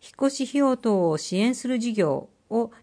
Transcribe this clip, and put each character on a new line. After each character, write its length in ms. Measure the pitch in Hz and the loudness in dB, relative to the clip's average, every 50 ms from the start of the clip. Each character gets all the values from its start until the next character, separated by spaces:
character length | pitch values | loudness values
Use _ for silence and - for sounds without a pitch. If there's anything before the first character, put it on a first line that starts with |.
引 80 | - - | -20 -18
っ 180 | - - 269 277 | -4 -2 0 0
越 80 | 277 - | 0 -2
し 60 | 262 | -4
費 140 | 240 - 285 | -2 0 2
用 180 | 277 262 254 254 | 2 2 2 0
等 320 | - 226 208 190 175 165 | 0 0 2 2 2 2
を 80 | 156 156 | 0 0
支 200 | - - 180 190 | -2 -2 0 0
援 160 | 214 247 247 | 2 2 0
す 140 | - - 247 | -2 -2 -4
る 120 | 254 233 | -2 -2
事 140 | 233 240 214 | -2 -2 0
業 360 | 208 175 147 135 - - - _ _ _ - | 0 0 0 0 -2 -6 -10 _ _ _ -4
を 220 | 214 233 226 226 - - | -2 -2 -2 -4 -6 -14